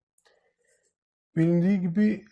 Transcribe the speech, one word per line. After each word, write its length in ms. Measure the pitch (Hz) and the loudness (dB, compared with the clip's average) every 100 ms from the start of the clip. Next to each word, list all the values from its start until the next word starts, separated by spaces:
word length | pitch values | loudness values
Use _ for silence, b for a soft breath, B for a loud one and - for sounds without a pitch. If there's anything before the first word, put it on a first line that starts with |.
| _ _ _ _ _ _ _ _ _ _ _ _ _ - | _ _ _ _ _ _ _ _ _ _ _ _ _ -2
Bilindiği 440 | 165 170 180 202 | 0 2 0 0
gibi, 440 | 180 170 214 - - | -2 0 0 0 -8